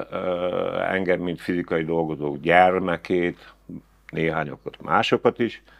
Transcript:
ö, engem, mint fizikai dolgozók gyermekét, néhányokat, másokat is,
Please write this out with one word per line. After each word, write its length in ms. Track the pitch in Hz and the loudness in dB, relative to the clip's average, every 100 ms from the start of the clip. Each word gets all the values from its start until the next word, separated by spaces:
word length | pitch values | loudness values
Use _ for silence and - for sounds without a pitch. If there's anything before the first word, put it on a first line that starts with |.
| - | -4
ö, 680 | 92 92 87 90 90 90 90 | -6 -4 -2 -2 -2 -4 -2
engem, 400 | 90 95 90 87 | -2 0 0 0
mint 200 | 87 80 | -2 -6
fizikai 440 | - 87 85 85 | -2 -2 0 -2
dolgozók 560 | 80 82 80 73 73 71 | 0 -2 -2 -2 -4 -2
gyermekét, 1120 | 80 87 92 92 92 85 - 90 87 - - - - 80 _ _ - | 4 8 8 4 -2 -4 -2 0 0 -4 -18 -20 -18 -18 _ _ -10
néhányokat, 720 | 78 80 80 73 65 - - | -4 -2 -2 -6 -10 -14 -12
másokat 580 | - 95 117 120 123 - | -2 0 2 2 2 0
is, 240 | 117 - _ | -4 -4 _